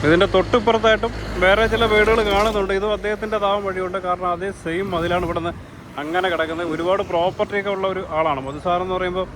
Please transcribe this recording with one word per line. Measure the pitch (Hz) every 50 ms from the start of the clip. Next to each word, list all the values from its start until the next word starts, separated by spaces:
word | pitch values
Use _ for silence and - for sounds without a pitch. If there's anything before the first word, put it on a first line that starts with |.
| 143
ഇതിൻ്റെ | 147 165 175 196 190 -
തൊട്ടിപ്പുറത്തായിട്ടും | 185 175 - - 240 208 233 226 226 214 226 220 208 220 233 - - - - - 180
വേറെ | 180 190 196 214 226 214
ചില | 220 220 233 220
വീടുകൾ | 214 214 214 214 226 233 214 214
കാണുന്നുണ്ട്. | 196 196 208 226 208 208 196 190 196 196
ഇതും | 202 214 208
അദ്ദേഹത്തിൻ്റെ | 196 185 208 214 202 220 214 220 214 202
താമം | 196 202 208 202
വഴിയുണ്ട്. | 196 185 185 185 180 185 196 180
കാരണം | 180 180 180 185 180 175
അതേ | 170 185 202 190 -
സെയിം | - 165 165 180 196 196 180
മതിലാണ് | 165 170 175 175 180 180
ഇവിടുന്ന് | 165 170 170 165 170 165 - - - - - - - - 139
അങ്ങനെ | 143 156 170 185 180 185
കിടക്കുന്നത്. | 170 160 160 156 160 165 175 165 156
ഒരുപാട് | 160 165 180 190 196 202 -
പ്രോപ്പർട്ടിയൊക്കെ | 175 170 170 190 180 - 208 208 196 202 196 202 196
ഉള്ള | 190 190 190
ഒരു | 190 185 185 160 160 156
ആളാണ് | 160 160 143 135 131
മധു | 135 139 151 143
സാറെന്ന് | 180 175 175 180 185 185
പറയുമ്പോൾ. | 185 185 180 180 185 185 - -